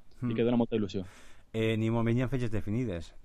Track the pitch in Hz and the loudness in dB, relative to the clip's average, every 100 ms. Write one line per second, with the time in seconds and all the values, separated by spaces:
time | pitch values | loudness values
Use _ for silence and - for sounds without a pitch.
0 | - - 123 113 117 120 117 113 101 101 | -10 -6 -2 2 4 4 4 2 0 -2
1 | 90 - - - - 113 113 110 113 117 | -6 -12 -16 -18 -8 0 2 2 2 2
2 | 117 120 127 131 120 107 104 110 123 85 | 2 2 2 0 0 0 0 0 -2 -4
3 | - - | -8 -14